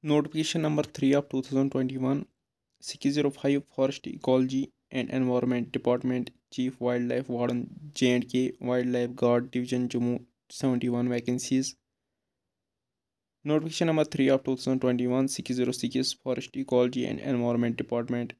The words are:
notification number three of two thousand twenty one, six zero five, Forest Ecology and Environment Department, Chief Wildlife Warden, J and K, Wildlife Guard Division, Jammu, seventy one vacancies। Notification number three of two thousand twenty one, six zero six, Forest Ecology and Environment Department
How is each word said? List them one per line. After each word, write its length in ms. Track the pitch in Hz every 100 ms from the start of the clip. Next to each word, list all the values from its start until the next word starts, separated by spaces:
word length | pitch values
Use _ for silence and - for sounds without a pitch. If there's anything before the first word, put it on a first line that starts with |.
notification 580 | 156 147 147 156 156 170
number 200 | 156 151 147 -
three 100 | 135 143
of 60 | 143
two 100 | 131 131
thousand 260 | 135 135
twenty 260 | 135 131 131
one, 160 | 131 143 - _ _ _ _ _
six 320 | - - 147 147
zero 140 | 143 139
five, 260 | 143 143 139 -
Forest 280 | 135 139 -
Ecology 520 | - - 131 131 131 139 _ _
and 180 | 131 123 131
Environment 560 | 127 123 123 123 117
Department, 560 | - - 123 127 127 120 _ _ -
Chief 220 | 127 127
Wildlife 520 | 123 123 123 123 131
Warden, 260 | 120 123 123 - - 151
J 180 | - 127 123
and 100 | 120
K, 140 | 127 127 -
Wildlife 560 | 123 123 123 123 120 123
Guard 260 | 123 120 123 127
Division, 340 | 123 127 123 123
Jammu, 180 | 120 123 - _ _ -
seventy 320 | 135 123 123
one 180 | 120 123 120
vacancies। 560 | 120 123 - 131 135 - _ _ _ _ _ _ _ _ _ _ _ _ _ _ _ _ 147
Notification 460 | 151 160 156 165
number 140 | 160 151
three 240 | - 135 135
of 80 | -
two 100 | 131
thousand 280 | - 131 127
twenty 240 | 123 123 127
one, 120 | 135
six 260 | - - 127
zero 160 | 123 123
six, 320 | 120 131 131
Forest 440 | - 131 123 - 131
Ecology 420 | 135 123 123 127 120
and 140 | - 139
Environment 440 | 123 120 120 120 117
Department 500 | - 120 117 120 123 -